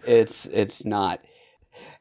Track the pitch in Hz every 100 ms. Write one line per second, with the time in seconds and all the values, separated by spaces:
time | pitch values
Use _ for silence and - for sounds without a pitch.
0 | - 117 107 - - - 101 - 107 104
1 | 92 90 - _ _ _ _ - - -